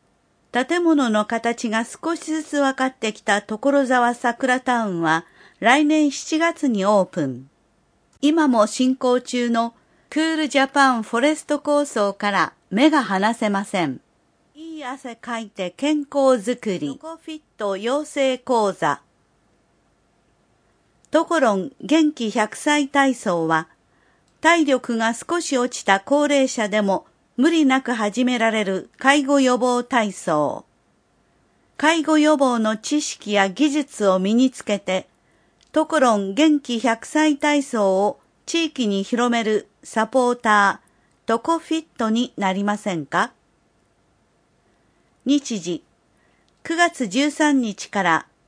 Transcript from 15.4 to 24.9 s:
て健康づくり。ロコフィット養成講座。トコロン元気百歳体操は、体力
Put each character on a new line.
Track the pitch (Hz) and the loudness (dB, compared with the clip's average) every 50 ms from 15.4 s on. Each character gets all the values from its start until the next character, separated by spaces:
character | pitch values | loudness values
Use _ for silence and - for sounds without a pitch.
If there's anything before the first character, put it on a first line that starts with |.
| 226 202 | -10 -12
て | _ - 185 180 - | _ -8 -8 -8 -8
健 | - 269 294 311 302 | -4 -2 0 0 0
康 | 285 - - 285 269 269 262 233 | -2 -2 0 2 4 4 4 2
づ | 185 220 247 240 | 2 -2 -4 -4
く | - 220 185 170 | -2 -4 -4 -4
り。 | 151 143 | -4 -6
ロ | 135 | -8
コ | - - 320 330 320 | -8 -12 -16 -16 -16
フ | - - 311 | -14 -14 -16
ィ | |
ッ | 311 _ _ _ - | -16 _ _ _ -6
ト | 214 202 196 | -4 -4 -4
養 | 190 208 233 262 294 302 | -4 -2 -2 -2 -2 -4
成 | - - 294 269 262 254 254 | -4 -2 0 0 0 0 -2
講 | - - 254 233 214 196 185 | -2 -2 0 2 2 0 -2
座。 | - 165 151 143 - _ _ _ _ _ _ _ _ _ _ _ _ _ _ _ _ _ _ _ _ _ _ _ _ _ _ _ _ _ _ _ _ _ _ _ _ _ _ _ _ _ - | 0 -2 -2 -2 -2 _ _ _ _ _ _ _ _ _ _ _ _ _ _ _ _ _ _ _ _ _ _ _ _ _ _ _ _ _ _ _ _ _ _ _ _ _ _ _ _ _ -2
ト | - 311 330 | -2 0 0
コ | - 339 320 | 0 0 0
ロ | 269 233 202 | 2 2 0
ン | 190 185 143 - - | 0 -4 -6 -10 -10
元 | - 196 294 330 320 302 302 | -2 2 2 4 4 2 0
気 | - 233 214 | -2 -6 -4
百 | 202 240 214 214 - | -2 -2 -2 -2 -4
歳 | - - 302 294 294 285 269 | -6 -2 0 0 0 0 0
体 | - 285 269 269 247 | 0 2 2 2 0
操 | - - 214 175 170 165 | -2 -2 -4 -2 -2 0
は、 | 160 165 160 165 _ _ _ _ _ _ _ _ _ _ _ _ _ _ _ | 0 0 0 -2 _ _ _ _ _ _ _ _ _ _ _ _ _ _ _
体 | - 311 339 339 311 | 2 2 4 4 4
力 | 277 262 247 - - | 2 0 -2 -2 -4